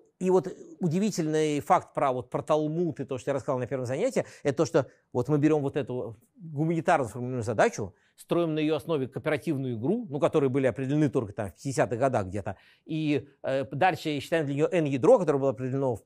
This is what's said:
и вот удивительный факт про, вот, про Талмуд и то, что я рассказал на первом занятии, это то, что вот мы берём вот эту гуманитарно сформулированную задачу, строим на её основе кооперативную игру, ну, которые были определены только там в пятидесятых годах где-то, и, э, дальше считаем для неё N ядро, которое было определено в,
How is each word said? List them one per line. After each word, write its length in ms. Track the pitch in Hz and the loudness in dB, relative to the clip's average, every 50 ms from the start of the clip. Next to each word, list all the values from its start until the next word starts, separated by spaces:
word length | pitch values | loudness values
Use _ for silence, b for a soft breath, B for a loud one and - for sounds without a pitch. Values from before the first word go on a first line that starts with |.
| - _ _ _ | -12 _ _ _
и 100 | 180 185 | 0 4
вот 180 | 180 185 185 185 - - - - - - | 4 4 2 0 -8 -12 -16 -20 -8 -2
удивительный 800 | 190 165 147 190 208 214 - - 160 156 156 156 156 156 147 143 | -2 0 2 2 0 0 0 -2 -2 0 0 0 2 2 0 -2
факт 340 | - - 185 165 - - _ | 2 4 2 2 2 -2 _
про, 180 | 156 147 135 | 0 0 0
вот, 180 | 127 127 123 - | 0 -2 -4 -6
про 120 | - 147 | -6 -6
Талмуд 580 | 123 - 156 156 156 151 156 170 180 165 131 - | 0 0 0 0 2 0 -2 -2 -2 -2 -2 -6
и 40 | 135 | -6
то, 140 | - 135 123 | -6 -6 -6
что 120 | - - | -4 -2
я 40 | 135 | -4
рассказал 240 | 135 - - 135 127 | -2 -2 -2 -2 -2
на 80 | 123 | -2
первом 200 | 117 143 131 127 | -4 -4 -6 -4
занятии, 380 | 117 131 151 214 269 - 185 147 B B B B | -4 -4 -2 -2 -2 -2 -2 -4 B B B B
это 140 | 147 131 - | -2 0 0
то, 80 | 160 | 0
что 200 | - - 156 123 b b b b b | 2 2 0 0 b b b b b
вот 160 | - 123 120 139 | -4 -2 0 2
мы 100 | 151 147 | 2 4
берём 240 | 139 156 156 151 | 4 4 4 2
вот 140 | 135 139 - | 0 -2 -4
эту 400 | 151 123 - 123 127 95 113 107 - _ _ _ | -4 -6 -4 -6 -6 -8 -8 -12 -16 _ _ _
гуманитарно 720 | 269 185 160 151 135 156 160 175 165 - 185 175 151 131 107 | -20 -16 -10 -4 -2 0 0 0 0 2 4 4 4 2 -2
сформулированную 340 | - 127 123 123 127 123 107 | -4 -6 -6 -4 -4 -4 -2
задачу, 500 | 117 113 113 185 233 226 - 110 90 - _ _ _ _ | -2 2 4 2 2 2 -2 -8 -8 -10 _ _ _ _
строим 380 | _ - _ 170 170 170 160 151 | _ -6 _ 0 0 0 0 0
на 60 | 156 | 0
её 160 | 156 151 156 | 0 0 -2
основе 320 | 143 - 156 165 143 131 123 | -2 -2 -2 -2 -2 -2 -4
кооперативную 680 | - 139 - 156 151 143 - 175 151 131 135 127 120 | -6 -6 -2 -2 -2 -2 -2 -2 -2 -2 -2 -4 -4
игру, 300 | 110 110 143 208 247 240 165 | -2 -2 -2 -2 -2 -4 -6
ну, 100 | 135 147 | -4 0
которые 280 | 160 151 - 160 139 135 | 0 2 2 2 2 4
были 160 | 123 143 131 123 | 2 2 2 2
определены 400 | 104 - 135 131 143 151 151 131 | 0 0 -4 0 2 2 2 2
только 220 | - 143 113 95 | 2 0 -2 -2
там 160 | - - 107 95 | -6 -6 -6 -8
в 40 | - | -8
пятидесятых 440 | _ - 143 123 151 135 101 123 113 | _ -8 -6 0 0 0 0 2 0
годах 280 | 131 135 120 110 98 | 0 2 2 0 -2
где-то, 300 | 92 90 104 - 107 92 b b b b b b | -2 -6 -6 -8 -8 -10 b b b b b b
и, 440 | - 160 156 156 147 147 135 143 B B B | -8 -6 -4 -2 0 0 -2 -2 B B B
э, 220 | - - 135 135 135 - | -6 -2 -2 -2 -4 -4
дальше 480 | - 135 180 185 165 - - 160 151 139 | -2 2 2 2 2 0 -4 -4 -4 -4
считаем 260 | - - 170 165 151 | -4 -2 -2 0 0
для 80 | 139 143 | 0 0
неё 140 | 139 151 170 | 0 0 2
N 140 | 190 175 156 | 2 0 0
ядро, 340 | 143 139 131 143 180 262 226 | 0 0 4 6 8 8 8
которое 200 | 180 143 147 135 | 6 2 2 2
было 120 | 135 135 | 2 0
определено 460 | 123 - 127 127 127 135 139 131 113 | 0 -2 -4 -4 -2 -2 0 -2 -2
в, 60 | 101 - | -4 -8